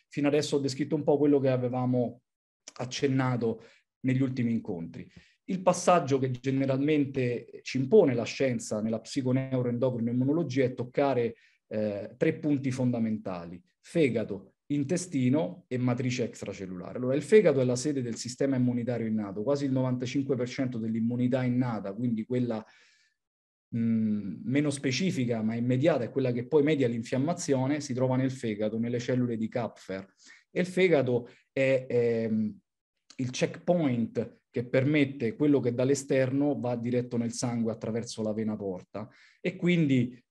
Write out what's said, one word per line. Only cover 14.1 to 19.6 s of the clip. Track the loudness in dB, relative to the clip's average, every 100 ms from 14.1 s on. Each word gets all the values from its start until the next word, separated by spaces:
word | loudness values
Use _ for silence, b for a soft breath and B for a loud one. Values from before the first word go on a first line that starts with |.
| 2 -4 -8 -12 _ -6
intestino | -4 -2 -4 -2 0 2 2 0 -8 -8
e | -2
matrice | -2 0 -2 -2
extracellulare. | -4 -6 -12 -10 -10 -10 -10 -6
Allora, | -2 -2
il |
fegato | 6 8 8 4
è |
la | 2 2
sede | 0 -2
del | -4 -6
sistema | -8 -2 0 2
immunitario | 2 0 -2 -2 -2
innato, | -2 -4 -4
quasi | -2 0